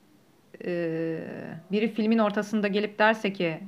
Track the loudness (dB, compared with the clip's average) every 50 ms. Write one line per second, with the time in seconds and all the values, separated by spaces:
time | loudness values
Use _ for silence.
0 | _ _ _ _ _ _ _ _ _ _ -18 -10 -6 -4 -4 -2 -2 -2 -2 -2
1 | -2 -4 -4 -6 -6 -10 -10 -12 -12 -12 -12 -14 -8 -2 0 0 0 0 0 0
2 | 2 2 4 4 4 2 2 -2 -4 -2 -2 0 0 2 2 0 0 -2 2 4
3 | 4 4 4 4 0 -4 0 0 0 -2 -2 -4 -10